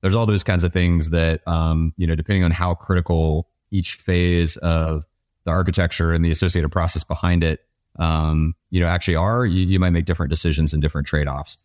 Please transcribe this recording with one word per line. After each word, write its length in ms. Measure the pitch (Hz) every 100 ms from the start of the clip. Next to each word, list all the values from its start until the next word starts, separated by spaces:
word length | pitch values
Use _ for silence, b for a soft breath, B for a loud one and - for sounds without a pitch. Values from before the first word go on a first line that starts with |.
There's 120 | 98
all 120 | 107 113
those 180 | 104
kinds 200 | - 90
of 80 | 87
things 380 | 92 87 85 78
that, 360 | 85 82 80 -
um, 460 | 82 82 80 80 -
you 100 | 85
know, 80 |
depending 300 | 82 80 98
on 60 | 87
how 240 | 82 90
critical 720 | 87 - 90 85 85 80 78 - _ _
each 240 | 98 87
phase 600 | - - 90 87 87 82 -
of 460 | 85 82 80 78 73 _ _ _
the 60 | -
architecture 640 | 85 90 82 87 - 82
and 120 | 82
the 60 | 82
associated 400 | 80 92 87 76
process 320 | 82 82 82
behind 400 | - 80 87 87
it, 180 | 82 80 _ _ _ -
um, 580 | 82 80 78 78 78 82 _
you 100 | 92
know, 60 | 85
actually 300 | 90 - 80
are, 280 | 92 117
you, 200 | 120 90 92
you 140 | 95
might 100 | 90
make 140 | 85
different 260 | 80 80 73
decisions 420 | 80 85 76 78
and 80 | 76
different 240 | 73 73 71
trade-offs. 500 | 76 73 67 71 -